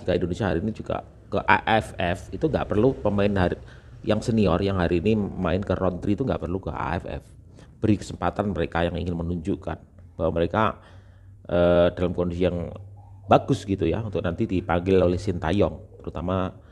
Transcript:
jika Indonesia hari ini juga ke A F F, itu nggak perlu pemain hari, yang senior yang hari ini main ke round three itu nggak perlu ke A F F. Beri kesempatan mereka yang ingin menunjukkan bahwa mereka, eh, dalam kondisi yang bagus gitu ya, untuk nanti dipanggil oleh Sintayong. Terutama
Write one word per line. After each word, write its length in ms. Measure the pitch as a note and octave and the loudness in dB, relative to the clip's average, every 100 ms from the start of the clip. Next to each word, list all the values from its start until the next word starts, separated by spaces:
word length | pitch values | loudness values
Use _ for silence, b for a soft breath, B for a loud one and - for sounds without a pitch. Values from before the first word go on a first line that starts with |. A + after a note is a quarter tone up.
jika 160 | - F#2 | 0 0
Indonesia 320 | F2 F2+ G2 | 0 0 0
hari 160 | E2 | 0
ini 80 | G#2+ | -2
juga 320 | - - - - - - | -6 -6 -8 -8 -20 -6
ke 160 | G2 | -2
A 160 | - - - A2 | 4 4 4 2
F 160 | - - | 0 -2
F, 320 | F2 F#2 - | -2 -2 -6
itu 160 | F#2+ D#3 | -4 -2
nggak 240 | F2 - | 0 0
perlu 240 | G2 C3 C3 | 2 2 2
pemain 240 | G#2 G2+ G#2 G2 | 0 2 2 2
hari, 240 | F2 - B B B - | 0 0 B B B -8
yang 240 | E2+ G#2 | -2 0
senior 320 | B2 A2 F#2+ F2 | 2 2 4 2
yang 160 | G2 G2 | 2 0
hari 240 | E2 F2 | 2 2
ini 80 | G#2 | 2
main 480 | A2 F#2 - F2 F#2 | 0 -2 -2 -2 0
ke 160 | G2 F2 | 0 0
round 240 | F#2 E2+ | 0 0
three 160 | F#2+ G2 | -2 0
itu 80 | |
nggak 160 | - D#2+ | -2 -2
perlu 160 | D#2+ F#2+ | -4 -6
ke 160 | D#2+ | -6
A 240 | B1+ - F2 | -6 -4 -4
F 80 | |
F. 200 | - - - - - B B - | -6 -12 -14 -20 -20 B B -2
Beri 240 | G2+ G2+ | 0 0
kesempatan 560 | - - F2 - G#2 E2+ | -2 -4 -2 -2 -2 -2
mereka 240 | D#2+ E2 | -2 0
yang 160 | E2+ E2+ | 0 -2
ingin 160 | F2 | -4
menunjukkan 640 | E2+ E2+ F2 F2+ E2 - - - - - - | -4 -4 -4 -4 -4 -6 -10 -12 -20 -18 -2
bahwa 240 | E2 E2+ | 0 2
mereka, 400 | E2+ G#2 G#2 - B B B B B - - | 2 2 2 -2 B B B B B -20 -2
eh, 400 | F2 F2 F2 F2 | 4 6 6 4
dalam 240 | F2 F2 F2+ | 2 -2 0
kondisi 320 | F2 E2+ F2+ | -2 0 0
yang 240 | E2+ D2 - - - - - - | 0 -6 -10 -16 -20 -20 -18 4
bagus 400 | B2+ - C3+ G#2 | 4 4 -2 -2
gitu 160 | G2 | -2
ya, 160 | D#2+ F2+ | 0 -2
untuk 240 | A2+ F2 | -4 -4
nanti 240 | E2+ E2 A2+ | -4 -4 -2
dipanggil 560 | F2+ F2+ F2 F2+ F#2+ | -2 0 0 4 4
oleh 160 | F2+ F#2 | 4 2
Sintayong. 800 | G#2 F2 D#2 G2 D#2+ D2+ - - | -2 -4 0 2 0 -2 -14 -16
Terutama 480 | E2+ - F2 F#2 F#2 - b | -12 -8 -4 -2 -4 -8 b